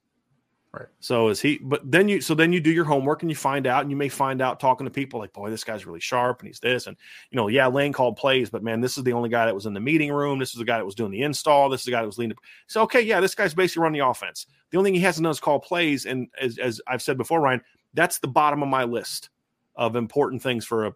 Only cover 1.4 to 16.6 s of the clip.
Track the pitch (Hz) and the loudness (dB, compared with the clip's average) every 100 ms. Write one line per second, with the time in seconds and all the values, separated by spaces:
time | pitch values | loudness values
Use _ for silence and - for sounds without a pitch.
1.4 | 143 - 131 143 135 165 208 190 - 156 | 0 0 -2 -4 2 4 4 2 0 2
2.4 | 165 175 156 165 156 143 139 151 165 156 | 4 4 2 2 2 2 2 -2 -4 -2
3.4 | 135 139 131 131 143 139 143 - 135 131 | -2 0 2 0 0 -4 -4 -2 -2 0
4.4 | 127 123 131 127 127 139 135 123 101 - | -2 2 0 0 -2 -6 -6 -8 -10 -10
5.4 | 104 110 - 107 90 85 - 123 123 123 | -8 -8 -8 -10 -10 -10 -2 0 0 -2
6.4 | 98 - 123 123 - 92 - - - 131 | -10 -6 -2 -2 -4 -16 -20 -20 -6 -2
7.4 | 104 131 131 135 143 135 123 107 139 131 | 2 4 4 2 0 0 0 0 0 2
8.4 | 110 107 113 113 123 - 127 120 117 117 | 0 -4 -4 -2 -2 -2 -2 0 0 2
9.4 | 113 101 107 98 123 160 147 143 143 135 | 2 0 -6 -4 0 0 0 0 -2 -2
10.4 | 127 120 113 113 98 98 107 98 143 135 | -4 -4 -2 -2 -2 -6 -6 -2 -4 0
11.4 | 156 143 139 131 123 120 110 110 117 - | 4 4 4 0 -2 -2 -2 -4 -6 -8
12.4 | - - - 220 220 254 220 190 190 - | -16 -20 -6 0 2 2 4 2 2 2
13.4 | 190 165 180 170 165 151 131 117 92 - | 0 2 0 2 0 2 0 0 -8 -12
14.4 | - _ _ 175 196 180 185 160 165 139 | -16 _ _ 0 2 4 2 2 0 0
15.4 | 160 139 - 175 160 135 110 131 120 - | 0 -2 0 0 0 0 -2 -6 -6 -6
16.4 | 131 117 | -6 -2